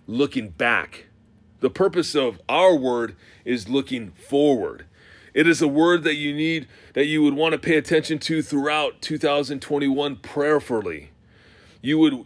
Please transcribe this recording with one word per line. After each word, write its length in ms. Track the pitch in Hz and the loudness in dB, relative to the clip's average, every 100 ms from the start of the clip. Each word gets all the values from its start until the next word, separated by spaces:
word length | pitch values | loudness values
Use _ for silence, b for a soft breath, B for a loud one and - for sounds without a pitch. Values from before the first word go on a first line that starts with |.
| - | -6
looking 420 | 117 139 135 104 | -2 -2 -2 -8
back. 580 | 80 120 107 - - - _ _ _ _ _ | -2 0 0 -2 -12 -20 _ _ _ _ _
The 100 | 127 | -4
purpose 460 | - 190 170 165 147 | 0 0 0 -2 0
of 260 | 127 95 - | -2 -4 -4
our 280 | 147 185 160 | 4 4 4
word 400 | 127 120 113 - b b | 2 -2 -4 -8 b b
is 240 | 113 120 101 | -4 -4 -2
looking 440 | 135 135 127 101 | -4 -2 -6 -10
forward. 720 | 85 - 143 147 127 82 - - b b b b | -18 -2 2 4 2 -2 -8 -18 b b b b
It 120 | 139 160 | 2 2
is 160 | 160 | 4
a 60 | 156 | 2
word 360 | 143 170 175 | 2 4 4
that 120 | 156 151 | 0 -2
you 180 | 147 | -4
need, 340 | 147 160 160 127 b b | -2 -2 -2 -6 b b
that 120 | 131 147 | -2 0
you 160 | 156 | 2
would 140 | 147 139 | 2 2
want 160 | 160 | 0
to 80 | 156 | 0
pay 160 | 160 156 | 0 0
attention 440 | 135 160 151 151 | 2 0 0 -4
to 220 | - 160 | -2 -4
throughout 600 | - 143 147 151 139 - | -2 -4 -2 -2 -2 -6
two 160 | - 156 | -8 -2
thousand 440 | 151 143 139 139 | 0 0 -2 -6
twenty-one 540 | - 147 143 135 143 123 | -4 -2 0 0 -2 -6
prayerfully. 920 | - 147 147 147 - 113 98 78 73 _ _ b b b b b | -8 -2 2 2 0 -4 -4 -8 -14 _ _ b b b b b
You 140 | 123 156 | -2 4
would, 160 | 156 131 | 4 2